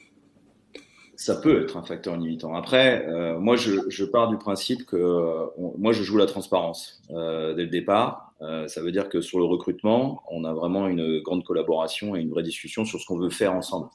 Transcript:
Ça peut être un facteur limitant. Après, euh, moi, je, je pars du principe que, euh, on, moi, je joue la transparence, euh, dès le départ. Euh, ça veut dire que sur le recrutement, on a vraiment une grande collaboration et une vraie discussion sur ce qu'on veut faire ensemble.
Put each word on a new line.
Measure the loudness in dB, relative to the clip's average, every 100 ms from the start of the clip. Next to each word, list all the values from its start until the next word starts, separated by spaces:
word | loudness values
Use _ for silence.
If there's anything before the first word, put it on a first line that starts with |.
| _ _ _ _ _ _ _ -20 -20 _ -20 -6
Ça | -2 2
peut | 4 4
être | 2 -6
un |
facteur | -8 -8 -6 -4
limitant. | -4 -6 -6
Après, | -6 2 4 6 4 0
euh, | -2 -2 0
moi, | 4
je, | 4 4 0 0
je | -4 0
pars | 4 4
du | 2
principe | -2 -4 -2 -4 -2
que, | 0
euh, | 2 2 2 -2 -4 -6
on, | -8 0
moi, | 2
je | 2
joue | 4 4
la |
transparence, | 4 2 0 0 0 -4 -12 -16 -10
euh, | -6 -4 -2 -2
dès | -2
le | -2
départ. | -2 2 2 2 -2 -14 -14
Euh, | -8 -6 -6
ça | -6
veut | -2
dire | 0 0
que | -2
sur | 0 2
le |
recrutement, | 2 2 -2 -2 2 2 2 -4 -8
on | -6
a | -4
vraiment | -2 0 0 0
une | 0 0 0
grande | -2 -2
collaboration | 0 0 2 2 0 -4 -4 -4
et |
une | -2
vraie | -2
discussion | -4 -6 -6 -4 -4
sur | -4
ce | -6
qu'on | -2
veut | -2
faire | 2 2
ensemble. | 0 -2 -6 -8